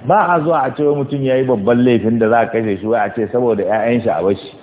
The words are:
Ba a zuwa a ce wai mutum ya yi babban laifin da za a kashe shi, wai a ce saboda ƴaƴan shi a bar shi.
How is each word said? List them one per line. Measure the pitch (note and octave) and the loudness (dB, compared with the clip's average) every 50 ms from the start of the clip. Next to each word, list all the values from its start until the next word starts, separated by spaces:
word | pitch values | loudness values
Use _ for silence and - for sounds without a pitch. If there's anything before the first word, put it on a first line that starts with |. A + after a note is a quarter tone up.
| A#2+ | 0
Ba | B2+ F3+ G#3+ G3 F3 F3+ | 2 2 2 2 2 0
a | E3 | 0
zuwa | D3 D#3+ E3 D3 C3+ | 0 0 0 0 -2
a | C3+ B2+ | -2 -4
ce | - D3+ | -2 0
wai | D3 D3 | 0 0
mutum | C#3+ C#3 C#3 D3 C#3+ | 0 -4 -4 -4 -4
ya | C3+ C3 C3 | -2 0 0
yi | C3 C3 | 0 2
babban | B2+ B2+ G#2+ F#2+ A#2 A#2+ A#2+ | 0 0 0 2 2 2 4
laifin | B2 B2+ A#2+ A2 G2 A2 A#2 A#2 | 4 4 2 2 2 0 0 2
da | A2+ A2 | 2 2
za | A#2 A#2 | 2 2
a | A2+ | 2
kashe | - - A2+ A2+ G#2+ G2 F#2+ | 0 -2 -4 -2 -2 -4 -4
shi, | G2+ | -2
wai | G#2+ A#2 A2+ G#2 G2+ | -2 -2 0 -2 -2
a | - | -2
ce | A#2+ A2 G2 | -4 -6 -2
saboda | - B2 B2 A#2+ A2 G2+ F#2+ | -2 0 0 0 0 0 0
ƴaƴan | F#2 G#2 A2 G#2+ A#2 A#2+ B2 | -2 -2 0 0 0 0 0
shi | - A2 | 0 -2
a | E2 D#2 | -2 0
bar | F2 F#2+ G2+ | 0 0 -2
shi. | - - - - - | -2 -6 -18 -20 -20